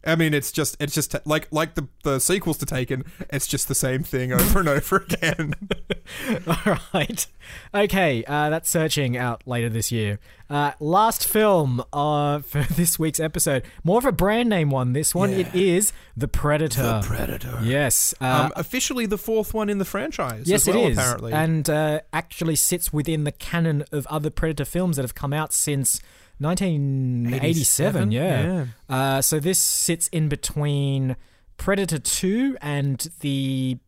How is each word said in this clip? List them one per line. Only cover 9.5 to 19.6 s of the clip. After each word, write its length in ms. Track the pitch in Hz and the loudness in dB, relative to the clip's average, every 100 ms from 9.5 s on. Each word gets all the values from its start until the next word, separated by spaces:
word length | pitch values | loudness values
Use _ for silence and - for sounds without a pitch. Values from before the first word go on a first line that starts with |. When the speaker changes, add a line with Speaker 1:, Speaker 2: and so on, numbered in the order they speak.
| 120 117 | -2 0
Speaker 2:
this 240 | 113 - | -2 -2
year. 260 | 117 104 101 - - - | 0 -2 -4 -10 -20 -4
Uh, 220 | 143 147 - | 0 0 0
last 480 | 151 185 220 220 - | 2 4 4 2 0
film, 560 | 214 214 185 139 123 127 | 4 6 6 4 0 -2
uh, 480 | 143 147 147 147 147 | -2 0 2 0 -2
for 220 | 139 147 | -2 -2
<laughs> 80 | 131 | 0
this 240 | 165 170 - | 2 2 2
week's 220 | 160 143 | 0 0
episode. 420 | 156 156 160 135 - - | -2 0 0 0 -2 -4
More 140 | 160 214 | 2 4
of 60 | |
a 60 | 269 | 2
brand 380 | 170 185 220 240 | 2 2 4 2
name 220 | 196 151 | 2 2
one. 220 | 135 123 | 2 0
This 220 | 131 156 | 0 0
one, 160 | 175 196 | 2 2
it 240 | 190 175 | 2 0
Speaker 1:
Yeah. 80 | 180 190 175 | 2 4 4
Speaker 2:
is 160 | - - - - | 2 -4 -14 -6
The 100 | 139 | 0
Predator. 560 | - 147 147 156 113 | 2 2 2 2 0
Speaker 1:
The 200 | 123 110 | 0 0
Predator. 560 | 101 117 123 - 127 120 | 0 -2 -2 -4 -6 -4
Speaker 2:
Yes. 500 | 113 139 139 - - - | 0 2 2 2 0 0
Uh, 260 | 131 127 127 | 2 2 2
Speaker 1:
Um, 60 | - | -2
officially 500 | - 254 - 254 220 | -4 -2 -2 -2 -2
the 120 | 202 | -2
fourth 360 | - 220 214 | 0 -2 0
one 140 | 220 | -2